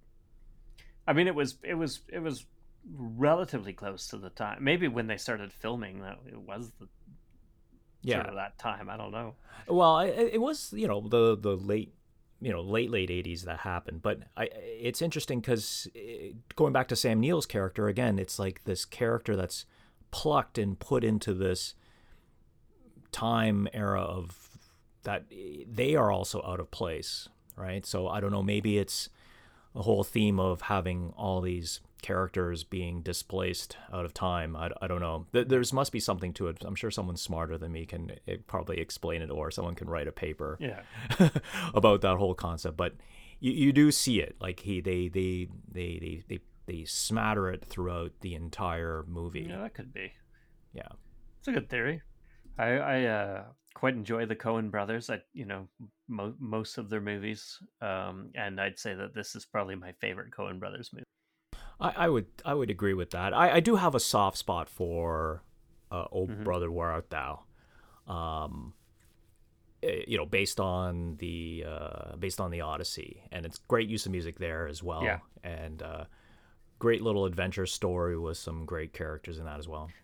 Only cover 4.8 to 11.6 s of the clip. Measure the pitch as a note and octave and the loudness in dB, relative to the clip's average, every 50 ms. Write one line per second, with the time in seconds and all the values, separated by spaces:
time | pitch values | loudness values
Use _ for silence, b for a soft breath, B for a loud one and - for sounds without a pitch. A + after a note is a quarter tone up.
4.8 | F3+ C#3 A2+ A#2+ A2+ A2 G#2+ F#2+ - B2+ A2+ G#2 G2+ G2 - - - A2 A#2+ A#2+ | 4 2 2 0 0 0 -2 -2 -2 -2 -4 -4 -4 -8 -10 -6 -6 -4 -4 -4
5.8 | G#2+ F#2+ F#2+ G2 F#2+ F#2+ G2 - C3 - - A2 G2 - G2 A2+ A#2+ A#2+ - - | -6 -8 -10 -10 -10 -12 -12 -12 -14 -16 -16 -16 -12 -10 -10 -10 -10 -12 -14 -18
6.8 | - - - - - G3 - - - _ - - - - _ _ _ _ - _ | -20 -20 -20 -20 -20 -20 -20 -20 -20 _ -20 -20 -20 -20 _ _ _ _ -20 _
7.8 | _ _ _ _ - B2 A2+ F2+ - - G2 G2 G2 G#2 - - - A#2 G2+ G2+ | _ _ _ _ -2 0 0 2 0 -2 -6 -6 -8 -8 -8 -6 -4 -4 -4 -4
8.8 | G2+ G2 G2+ A2 G#2+ G#2 G#2 A2+ A#2 G#2+ B2 B B B B B B - F3 F3+ | -6 -10 -8 -8 -8 -6 -6 -6 -6 -8 -10 B B B B B B 2 6 8
9.8 | F3 D#3+ D#3+ D#3+ F#3+ F#3 - A#3 A#3 A#3 G#3+ A3+ A#3+ D4 D#4 D4+ - - G3+ G#3+ | 8 10 8 8 6 4 4 2 2 4 4 2 2 2 0 -2 -6 -8 -4 0
10.8 | A3 A2 G#2 G#2 G#2+ G#2+ A#2+ A#2 A2+ A2+ A2 G2+ - G2+ G2 F#2 | 0 0 0 0 2 4 6 8 8 8 6 4 2 2 2 2